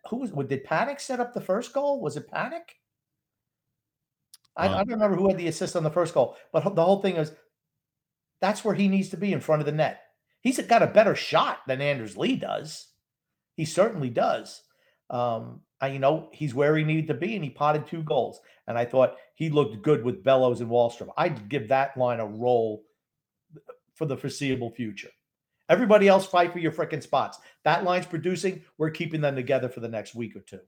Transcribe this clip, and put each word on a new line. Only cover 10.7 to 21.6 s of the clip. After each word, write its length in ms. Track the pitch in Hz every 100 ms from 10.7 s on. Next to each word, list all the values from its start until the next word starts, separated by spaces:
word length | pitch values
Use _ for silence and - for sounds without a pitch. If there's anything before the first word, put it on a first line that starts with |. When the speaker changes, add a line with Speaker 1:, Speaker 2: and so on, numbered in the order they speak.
| 233
Speaker 1:
a 40 | 160
better 280 | 196 208 147
shot 440 | - 151 190 - -
than 160 | 131
Anders 360 | 143 131 110 95
Lee 180 | 196 269
does. 520 | 98 - 156 - - _ _ _ _ _ _ -
He 80 | 156
certainly 440 | - 220 190 127
does. 540 | 117 220 113 104 - _ _ _ _ -
Um, 520 | 123 123 113 120 123 _ -
and, 140 | 135
you 60 | 135
know, 300 | 135 156 -
he's 220 | - 151 120
where 200 | 147 156
he 80 |
needed 240 | 156 160 156
to 60 |
be, 220 | 127 170 113
and 80 |
he 60 | 143
potted 360 | - 147 151 -
two 180 | 165
goals. 360 | 160 143 107 - _ _ -
And 100 | 117
I 80 | 120
thought 320 | 131 123 - - -
he 140 | 160
looked 320 | 147 120 107
good 220 | 151 139
with 200 | 120 -
Bellows 380 | 135 131 127 113
and 80 | 117
Wahlstrom. 400 | 120 117 - - -
I'd 300 | 175 123 101
give 200 | 143